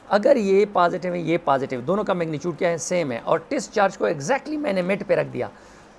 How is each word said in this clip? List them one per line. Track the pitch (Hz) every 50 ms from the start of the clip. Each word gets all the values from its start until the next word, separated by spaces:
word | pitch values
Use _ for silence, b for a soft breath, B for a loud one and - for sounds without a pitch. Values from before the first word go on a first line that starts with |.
| B -
अगर | 190 208 202 311 294
ये | 240 202 196 190 196 208
positive | 202 - 185 175 175 175 170 165 180 175
है, | 175
ये | 165 151 165
positive, | 170 - 147 139 131 135 117 135 123
दोनों | 120 156 190 214 202
का | 202 190
magnitude | 175 165 160 156 143 - 175 151
क्या | - 185 170
है, | 170
same | 156 - - 180 175 160 135
है, | 120 113
और | - - 160 160 - -
test | 285 240 202 -
charge | - 220 196 196 196
को | - 220 202
exactly | - 139 135 180 277 - - 302 311
मैंने | 302 294 202 196 185
met | 175 180 202 - -
पे | - 170
रख | 151 147
दिया, | 135 123 123 113 104 - B B B B B B B B